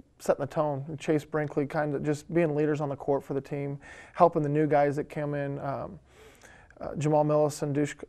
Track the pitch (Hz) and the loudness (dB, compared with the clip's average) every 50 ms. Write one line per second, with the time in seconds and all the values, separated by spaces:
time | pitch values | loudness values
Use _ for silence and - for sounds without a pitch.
0 | - _ _ _ - - 160 - 143 131 - 165 151 151 143 135 139 156 156 147 | -20 _ _ _ 0 0 0 0 0 -4 -2 -2 0 0 -2 -4 -6 -8 -10 -8
1 | - - 160 151 151 - - 156 151 143 - 160 143 135 - 160 151 151 143 135 | 0 0 0 0 0 -2 -4 -4 -4 -2 -2 -2 -2 0 0 -2 0 0 -2 -2
2 | 139 147 151 143 - - 160 170 175 156 147 147 151 143 151 143 156 139 139 - | 0 0 -2 -2 -4 -2 0 2 2 2 2 2 2 2 0 0 -2 -4 -6 -6
3 | - - 139 139 - - 156 139 131 - 147 143 143 143 143 139 - - - - | -2 0 0 0 0 -2 -4 -4 -4 -4 -8 -6 -6 -6 -8 -10 -12 -18 -20 -20
4 | - - - - 180 170 170 165 151 143 143 151 156 147 151 143 143 143 139 151 | -20 -16 4 6 6 6 6 2 0 2 2 2 4 4 4 4 4 4 2 -2
5 | 143 - - 156 147 147 147 143 143 139 143 143 139 143 135 117 135 175 196 156 | -4 -6 -6 -6 -4 -4 -4 -4 -4 -4 -6 -6 -6 -6 -6 -6 -8 -10 -12 -16
6 | - _ - - - - - - - - - - - _ - - - - - - | -20 _ -20 -20 -20 -20 -20 -20 -20 -20 -20 -20 -20 _ -16 -12 -10 -8 -6 -2
7 | 143 151 156 151 151 151 151 151 151 151 147 - 156 147 139 143 147 143 - - | 0 2 4 4 4 4 4 4 4 2 2 -2 -4 -2 0 0 0 -2 -4 -10
8 | - | -10